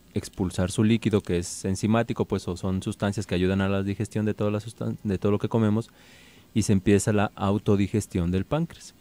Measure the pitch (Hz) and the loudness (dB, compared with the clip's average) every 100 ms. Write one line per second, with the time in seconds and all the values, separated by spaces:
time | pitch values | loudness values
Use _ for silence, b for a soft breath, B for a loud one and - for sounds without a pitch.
0 | _ - - - 92 - 90 - 110 113 | _ -8 -6 -4 -4 0 -2 2 2 2
1 | 117 101 - 87 90 - - 95 107 113 | 2 0 0 -2 -4 -6 -4 -2 2 2
2 | 113 117 104 98 - 90 95 95 101 101 | 0 -2 -2 -2 -4 -4 -2 -2 -4 -4
3 | 101 101 98 90 92 98 98 98 98 98 | -4 -4 -2 0 2 2 2 0 -2 -4
4 | 107 110 107 101 104 104 110 - 113 110 | -4 -2 -2 0 -2 -2 -6 -8 -8 -6
5 | 107 92 104 101 110 117 110 107 - b | -2 0 0 0 0 0 2 2 -2 b
6 | b b b b b 110 101 98 107 101 | b b b b b -2 2 2 4 4
7 | - 104 98 - 98 104 - 101 98 110 | 4 2 0 0 0 0 2 2 2 0
8 | - 95 87 92 98 147 170 - - - | -2 -2 0 0 0 -2 -4 -8 -20 -20